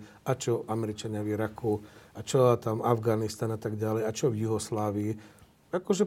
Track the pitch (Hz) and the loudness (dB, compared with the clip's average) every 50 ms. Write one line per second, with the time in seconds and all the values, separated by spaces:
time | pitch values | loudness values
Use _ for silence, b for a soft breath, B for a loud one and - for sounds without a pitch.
0 | 104 b b b b - 131 127 - 127 117 117 - - 110 113 113 107 104 107 | -4 b b b b -2 -2 0 0 0 0 0 -2 -2 -4 -2 -2 -4 -4 -6
1 | - 110 107 104 104 107 107 104 110 107 110 - 120 113 104 104 b b b b | -6 -6 -4 -4 -2 -2 -2 0 -2 -2 -4 -4 -2 0 0 -2 b b b b
2 | b b b b 113 - - 135 127 123 117 113 - 117 110 113 120 117 120 110 | b b b b -4 0 4 6 6 6 6 4 2 -2 -2 0 2 2 2 2
3 | 107 117 110 110 110 107 - - 120 110 110 107 - 110 107 107 110 110 110 113 | 4 2 2 2 0 -2 -4 -4 -4 -4 -2 -2 -4 -4 -4 -2 -2 0 0 0
4 | 110 110 110 - - 135 110 104 110 110 110 104 - - 117 107 107 104 101 104 | 0 -2 -2 0 0 0 2 0 0 0 0 -2 -2 -2 -2 -2 0 0 0 0
5 | 104 107 110 107 b b b b b b b _ _ _ - 185 180 - 202 180 | 0 -2 -4 -6 b b b b b b b _ _ _ -4 -2 0 2 2 2
6 | 214 | 2